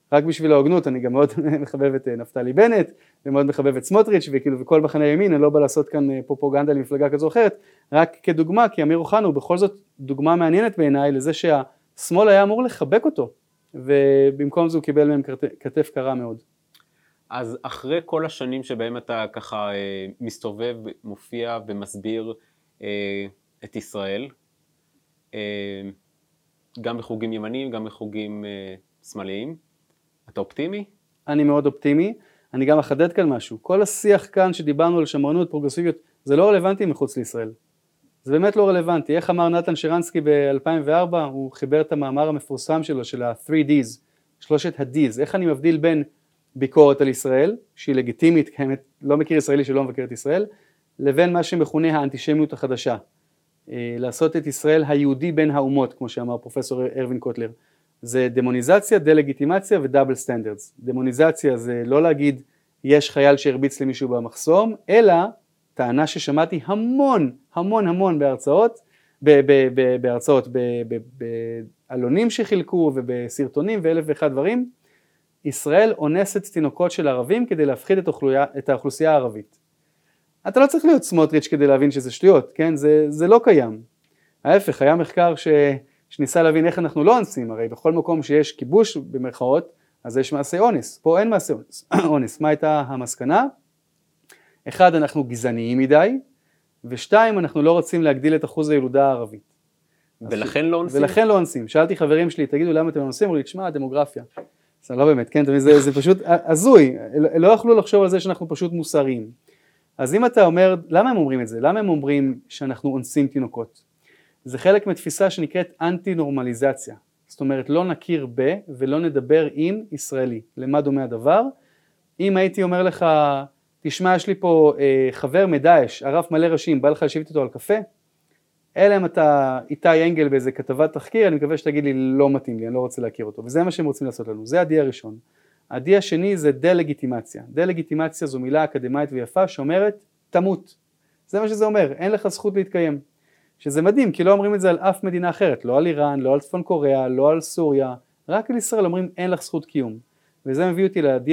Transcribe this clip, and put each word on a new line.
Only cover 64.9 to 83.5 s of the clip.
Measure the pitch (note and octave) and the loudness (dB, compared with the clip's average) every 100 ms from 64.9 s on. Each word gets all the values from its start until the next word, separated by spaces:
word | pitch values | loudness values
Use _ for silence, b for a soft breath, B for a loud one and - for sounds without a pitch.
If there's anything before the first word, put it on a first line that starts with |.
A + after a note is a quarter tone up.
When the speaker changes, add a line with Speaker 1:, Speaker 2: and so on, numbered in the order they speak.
| G#3+ A3 E3+ G3 - _ _ _ - | 4 6 4 0 -6 _ _ _ -6
Speaker 1:
טענה | B2 B2+ D3+ | -2 0 -2
ששמעתי | D#3+ - C#3+ E3 E3 D3 | -4 -4 0 0 -4 -4
המון, | G#3 A#3 C4+ C#4 A#3 C3+ B2 _ - | -4 -2 0 2 2 0 -4 _ -6
המון, | F#3+ A3 F#3+ | -2 0 0
המון | F3 F#3+ D#3 | 0 0 0
בהרצאות, | C#3 C3 - E3 A3+ A#3 _ _ _ _ | 0 -2 0 2 2 0 _ _ _ _
ב-, | C#3 C#3+ C3+ | 6 6 8
ב-, | C#3 C3 | 4 4
ב-, | B2 B2+ B2+ | 2 0 0
בהרצאות, | B2 A#2+ C3+ C3+ B2 | -2 -2 2 2 0
ב-, | B2+ B2 A#2+ A#2 | -4 -2 -4 -6
ב-, | A#2 A#2+ B2+ A#2 A#2 A#2 A#2 A2 _ _ | -8 -10 -14 -10 -8 -8 -10 -14 _ _
בעלונים | B2+ B2 D#3+ A#3 | -4 0 0 0
שחילקו | A3 G#3 G3 - F3+ D#3 C3 | -2 -2 -2 0 0 0 0
ובסרטונים | B2 B2 A#2+ - C3+ - F3+ A3 | -4 -6 -6 -6 -4 -2 -2 -2
ואלף | D#3+ E3 D#3 | 0 0 -2
ואחד | D3 D3+ | -2 -2
דברים, | C3 D#3+ A#3+ B3 - _ _ _ _ _ _ D3 | 0 -2 -2 -4 -10 _ _ _ _ _ _ -10
ישראל | - D3 E3 A3 - | -8 0 2 2 0
אונסת | D3+ E3+ G3 G#3 F#3+ | -2 0 -2 -4 -6
תינוקות | E3 D3+ D3 F3 | -4 -4 -2 -4
של | F3 D3 | -2 -2
ערבים | B2+ B2 A3 A#3+ | -2 -2 -2 -2
כדי | E3 C#3+ | 0 0
להפחיד | B2 - F#3+ | -2 -2 -2
את | F3 | -2
אוכלויה-, | - C#3 C3+ C#3+ C#3+ | -2 0 0 0 -4
את | C3+ | -4
האוכלוסייה | C3 C#3 - D#3+ | -2 -4 -2 2
הערבית. | D3+ B2 G#2+ G#2 _ _ _ _ _ _ _ _ _ G3 | 2 0 -6 -16 _ _ _ _ _ _ _ _ _ -2
אתה | A3+ | 4
לא | C#4 | 4
צריך | D#4+ D#4 | 4 4
להיות | D4+ | 4
סמוטריץ' | - E3+ D#3 D#3 - | 4 2 2 2 0
כדי | D3 C#3+ | 2 4
להבין | C3+ C#3+ | 4 2
שזה | C3+ B2 | 0 -6
שטויות, | - F#3 E3+ - - | 2 6 6 4 -2
כן? | E3 D3+ | -2 0
זה, | D3 D3+ D3+ | 4 4 4
זה | D3+ F3 | 0 4
לא | A3+ | 6
קיים. | A#3 | 6